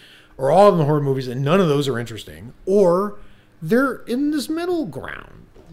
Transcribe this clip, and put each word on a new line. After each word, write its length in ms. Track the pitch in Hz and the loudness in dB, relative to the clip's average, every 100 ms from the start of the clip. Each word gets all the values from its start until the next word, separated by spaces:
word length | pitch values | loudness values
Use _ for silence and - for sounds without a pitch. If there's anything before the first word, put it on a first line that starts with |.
| - - _ - | -20 -20 _ -4
or 140 | 135 | 2
all 160 | 170 208 | 6 6
of 60 | |
them 80 | 175 143 | 6 2
are 40 | |
horror 120 | 151 | 0
movies, 280 | 139 131 127 | 0 -2 -4
and 160 | 120 135 | -4 2
none 160 | 185 | 2
of 80 | 175 | 4
those 180 | 143 139 | 2 0
are 100 | 117 | -4
interesting, 540 | 117 110 - 78 110 - - | -6 -10 -14 -16 -18 -10 0
or 520 | 202 180 175 208 - - - _ - | 2 4 2 -2 -8 -18 -20 _ -12
they're 320 | 160 233 269 - | -2 0 0 -4
in 320 | - 247 294 | -6 -2 -2
this 180 | 302 226 | -2 -4
middle 360 | 320 349 339 220 | -6 -4 -4 -6
ground, 600 | 131 87 67 - - - - - | -8 -12 -12 -16 -20 -20 -20 -20